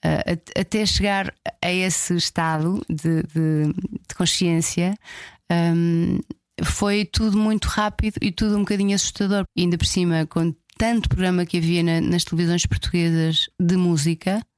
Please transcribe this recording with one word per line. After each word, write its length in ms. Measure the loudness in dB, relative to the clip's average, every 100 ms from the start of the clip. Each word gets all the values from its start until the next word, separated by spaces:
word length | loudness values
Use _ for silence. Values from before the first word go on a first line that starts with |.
eh, 300 | 0 -2 -2
at-, 260 | -4 -4 -6
até 260 | -2 -2 0
chegar 440 | 0 0 0 -2 -6 -12 -6
a 80 | -2
esse 440 | 0 0 0 0 0
estado 680 | 0 -2 0 0 0 -2 -4
de, 320 | -4 0 0
de, 480 | 0 -2 0 2 0 -2 -6 -10 _
de 60 | -2
consciência, 800 | -2 2 2 2 0 -2 -2 -2 -10 -18 -18 -20 _
hum, 680 | 0 2 2 2 2 0 -2 -4 -12 _ -8
foi 420 | -4 0 0 0 0
tudo 320 | 0 0 2
muito 280 | 2 0 -2
rápido 480 | 0 -2 0 -4 -2
e 100 | -4
tudo 240 | 0 0 0
um 40 |
bocadinho 340 | 0 2 2 0
assustador. 480 | -2 -2 0 0 0 -2
E 60 |
ainda 160 | 0 0
por 80 | 0
cima, 400 | 0 2 2 0
com 280 | 0 -2 -2 _ -4
tanto 280 | 0 0 0
programa 360 | 0 2 0 0
que 120 | 0
havia 240 | 0 2
na, 180 | 2 2
nas 220 | 0 0
televisões 420 | -2 -2 0 0 0
portuguesas 840 | -2 -2 0 2 2 2 0 -4 _
de 180 | 0 2
música 640 | 2 2 2 0 -2 -4 -6